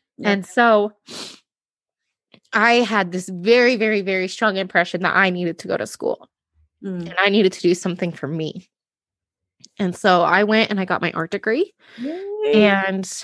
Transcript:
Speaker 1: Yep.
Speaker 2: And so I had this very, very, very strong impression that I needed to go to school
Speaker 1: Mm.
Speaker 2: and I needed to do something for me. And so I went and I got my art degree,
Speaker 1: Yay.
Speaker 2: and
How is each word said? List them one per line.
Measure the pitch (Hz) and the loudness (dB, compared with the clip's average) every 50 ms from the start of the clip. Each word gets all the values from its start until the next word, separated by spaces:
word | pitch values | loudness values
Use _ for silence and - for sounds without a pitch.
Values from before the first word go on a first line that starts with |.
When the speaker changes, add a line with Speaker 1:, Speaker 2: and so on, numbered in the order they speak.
| _ _ _ | _ _ _
Speaker 1:
Yep. | - - | -4 -2
Speaker 2:
And | 208 202 196 180 | 0 0 -2 -4
so | - - 247 240 233 220 208 208 208 - _ _ - - - - - - - _ _ _ _ _ _ _ _ _ _ _ _ _ _ _ _ _ _ _ _ _ _ - | -4 0 2 4 4 4 4 2 0 -4 _ _ -18 -16 -16 -16 -16 -18 -20 _ _ _ _ _ _ _ _ _ _ _ _ _ _ _ _ _ _ _ _ _ _ 0
I | 220 214 233 240 | 2 4 4 4
had | 240 240 196 220 208 190 175 | 2 2 2 0 -2 -2 -2
this | 175 180 180 - | -4 -8 -8 -8
very, | 185 175 175 208 233 247 240 247 254 | -10 -2 2 2 4 4 4 4 2
very, | 208 220 220 214 202 | 2 0 0 0 -2
very | 190 196 190 190 185 | -2 -2 -2 -2 -2
strong | 185 - - 233 214 190 | -4 -4 -2 -2 0 0
impression | 190 196 190 - 180 175 - - 175 180 | -2 -4 -2 0 0 0 0 -2 -2 -2
that | 175 - | 0 2
I | - 196 190 | 2 2 2
needed | 180 180 175 170 165 - | 0 0 -2 -4 -4 -6
to | - | -6
go | 180 190 | -6 -4
to | - - | -4 -4
school | - - - - - - - - - _ _ _ _ _ _ _ _ _ _ - | -8 -8 -6 -4 -4 -4 -6 -10 -20 _ _ _ _ _ _ _ _ _ _ -10
Speaker 1:
Mm. | 196 185 175 170 165 | -8 -8 -8 -8 -6
Speaker 2:
and | 175 | -2
I | 180 190 202 | 0 0 2
needed | 202 220 202 190 185 | 4 4 4 2 2
to | - | 0
do | - 180 170 | 0 0 0
something | - - 185 175 180 190 170 | 0 -2 -4 -4 -4 -4 -6
for | 165 - - | -6 -6 -8
me. | 135 165 160 156 151 - 185 - _ _ _ _ _ _ _ _ _ _ _ _ _ _ _ _ _ _ _ - _ _ - | -6 -6 -6 -6 -8 -8 -12 -18 _ _ _ _ _ _ _ _ _ _ _ _ _ _ _ _ _ _ _ -20 _ _ -4
And | 202 180 175 | -4 -4 -2
so | - - 202 180 175 | 0 4 4 6 6
I | 170 156 170 190 208 | 4 4 4 2 4
went | 208 220 220 220 - | 4 2 2 2 0
and | 208 196 | -2 -2
I | 190 | -2
got | 185 175 - | -2 -2 -2
my | - 165 - | -2 -4 -4
art | - 160 165 | -4 -6 -6
degree, | - 202 - 220 226 294 392 - _ _ _ _ - | -6 -6 -4 -2 -2 -2 -2 -4 _ _ _ _ -14
Speaker 1:
Yay. | 233 240 285 330 370 392 403 415 427 427 427 440 | -10 -10 -10 -8 -10 -10 -8 -6 -4 0 2 4
Speaker 2:
and | 214 214 208 196 196 190 190 190 190 190 - - - | 6 6 6 4 2 0 -2 -2 -4 -6 -6 -10 -12